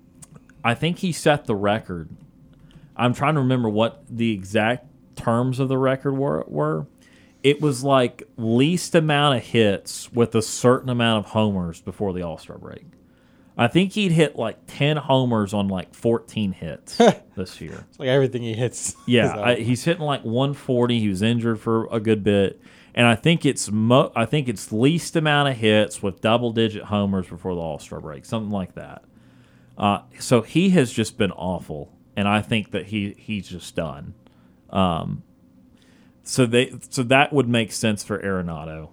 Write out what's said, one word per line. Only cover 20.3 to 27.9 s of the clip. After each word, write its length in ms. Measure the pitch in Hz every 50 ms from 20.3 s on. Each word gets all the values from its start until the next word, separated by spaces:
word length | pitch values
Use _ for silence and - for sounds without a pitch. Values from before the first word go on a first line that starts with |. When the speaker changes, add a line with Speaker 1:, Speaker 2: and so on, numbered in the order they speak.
| 113 127 135 143 139
Speaker 1:
forty. 440 | - - - 127 120 120 120 120 113
He 100 | 107 104
was 140 | 92 90
injured 380 | 107 113 120 117 113 117 113 107
for 260 | - 113 113 113 110 -
a 80 | - 113
good 240 | 104 113 107 104 98
bit. 360 | 107 101 98 98 - - - - - - - - - -
And 120 | 117 120
I 80 | 120 117
think 300 | - - 160 170 - -
it's 260 | 139 107 - - 98
mo-, 400 | 104 110 110 117 123 139 165 - -
I 80 | 117 113
think 240 | - 147 151 131 123
it's 240 | 107 - - -
least 440 | 110 107 - 147 170 160 - - -
amount 340 | 165 156 151 147 147 143 139
of 60 | 127 110
hits 440 | 113 107 107 107 104 - - -
with 200 | - 98 90 -
double-digit 600 | - 110 117 120 120 117 110 117 113 107 101 98 -
homers 440 | - 104 101 101 98 98 92 87 -
before 260 | 87 85 - 92 90
the 60 | 85
All-Star 400 | 82 80 80 80 - -